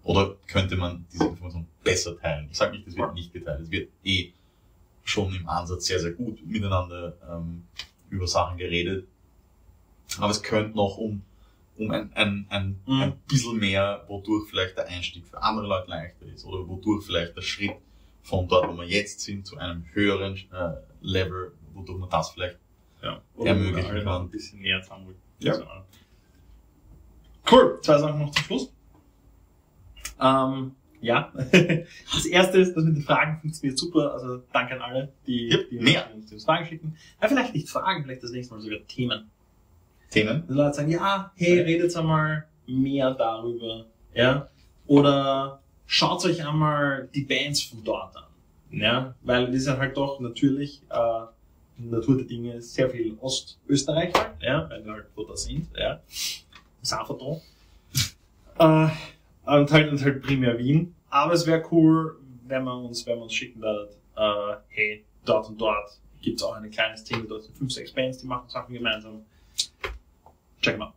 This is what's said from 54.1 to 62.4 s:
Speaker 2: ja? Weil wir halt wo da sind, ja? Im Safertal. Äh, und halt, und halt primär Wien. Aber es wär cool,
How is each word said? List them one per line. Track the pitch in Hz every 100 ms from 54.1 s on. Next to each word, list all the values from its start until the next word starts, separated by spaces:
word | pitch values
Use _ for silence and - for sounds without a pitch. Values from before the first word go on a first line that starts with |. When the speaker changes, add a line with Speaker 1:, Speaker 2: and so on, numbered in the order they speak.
| - - -
Speaker 2:
ja? | 120 147 160
Weil | 110
wir | 107
halt | 107 - -
wo |
da | 107 -
sind, | - 135 160 -
ja? | 104
Im | 156 _ - - - _ - _ _
Safertal. | - 110 110 120 131 160 - _ _ - _ - - - _ _ - -
Äh, | 165 156 156 - - - _ _ -
und | 143 143
halt, | 151 147
und | 143
halt | 139 131
primär | - 135 127 117
Wien. | 123 156 175 - _
Aber | 139 151
es | 170 160
wär | 160 -
cool, | 165 160 160 160 - 131 123